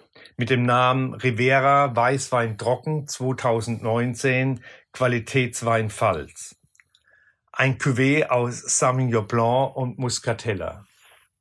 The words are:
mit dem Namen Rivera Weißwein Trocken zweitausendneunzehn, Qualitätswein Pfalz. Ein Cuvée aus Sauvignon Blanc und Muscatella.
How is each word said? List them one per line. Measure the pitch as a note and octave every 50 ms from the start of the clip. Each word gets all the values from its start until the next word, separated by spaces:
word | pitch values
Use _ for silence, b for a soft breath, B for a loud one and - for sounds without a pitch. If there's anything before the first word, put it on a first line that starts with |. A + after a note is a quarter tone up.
| B B B B B B B
mit | - B2 A2
dem | C3 B2 B2
Namen | B2 B2 B2 B2+ B2+ C3 C3+ C3 C3 -
Rivera | A#2 - B2+ A2+ G#2+ B2 B2+ C3+ C#3 C3 C#3 C#3+ C#3+ C#3+ C3+ A#2
Weißwein | A#2+ A#2+ B2+ C#3 C#3 C#3 - C3 B2 A#2 A2+ A2 -
Trocken | A2+ A2+ B2+ B2 - D#3 D#3 D#3 C#3 -
zweitausendneunzehn, | - - B2+ B2+ B2+ - - B2 A2+ A2+ A2 A#2 A#2 G#2 - A2+ A2+ A#2 A#2+ B2 A#2+ - - C3+ B2+ C3 C3 C3+ C3 B B B B B B B
Qualitätswein | - - C3 B2 B2 A#2+ A2 - - C3+ B2 B2 A#2+ - A#2 A#2 A2+ A2+ A2 G#2
Pfalz. | - - A#2+ G#2 F2+ D#2 C2+ - - - - - - _ _ _ _ _ b b b b b b b b b b b b b b
Ein | - - C3 C3+ B2+ G#2+
Cuvée | - D3 B2+ B2 C3 C3+ C#3+ D#3 D3+ -
aus | C3 B2 A#2+ A#2+ C#3 -
Sauvignon | - - - - D#3 C3 B2+ C3 C3 B2 A#2 A2+ G#2 G#2
Blanc | A#2+ A#2+ A2+ A#2 A#2+ C3 C3+ C3 -
und | C3+ C3 B2 G2+ C3
Muscatella. | C3+ - - - - B2+ A2 - - A#2 G#2 F2+ E2 E2 - G2+ G#2 b b b b b b b b b _ _